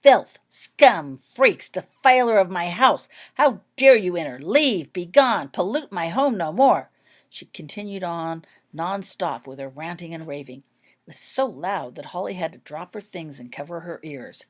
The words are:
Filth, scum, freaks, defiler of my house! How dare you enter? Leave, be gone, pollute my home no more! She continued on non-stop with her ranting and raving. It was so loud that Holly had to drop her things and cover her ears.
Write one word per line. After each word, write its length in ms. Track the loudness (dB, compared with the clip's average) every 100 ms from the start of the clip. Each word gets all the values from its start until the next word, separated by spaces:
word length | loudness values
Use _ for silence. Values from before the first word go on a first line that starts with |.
Filth, 380 | 8 6 2 -18 _
scum, 680 | -14 -14 6 6 6 -6 -12
freaks, 520 | _ 2 2 2 -6
defiler 680 | -8 -10 _ 4 4 4 2
of 120 | 2
my 200 | -2 -6
house! 400 | 2 2 2 -4 -20 -20
How 260 | 2 2 2 _
dare 200 | 4 8
you 220 | 8 4 -4
enter? 220 | -6 -8
Leave, 540 | -2 2 2 0 -4
be 120 | -8
gone, 440 | 2 4 4 2 -4
pollute 420 | -4 -2 -2 -6
my 180 | -6 -4
home 280 | 0 0 0
no 140 | -4
more! 400 | 2 4 4 0 _ _ _ _
She 160 | -20
continued 580 | -20 -16 -14 -12 -10 -8
on 420 | -6 -6 -6 -8 -12 _ _
non-stop 760 | -8 -6 -4 -8 -6 -6 -6 -12
with 120 | -12
her 100 | -12
ranting 440 | -12 -12 -12 -12
and 140 | -12 -10
raving. 360 | -12 -12 -18 _ _
It 240 | _ _ _
was 100 | -14
so 280 | -8 -4
loud 500 | -4 -4 -6 -6 -8
that 120 | -14 -12
Holly 280 | -8 -8
had 160 | -6 -8
to 60 | -10
drop 340 | -16 -14 -12
her 80 | -14
things 380 | -14 -14 -14 -16
and 120 | -16
cover 300 | -14 -12 -12
her 180 | -12 -14
ears. 420 | -12 -14 -14 -18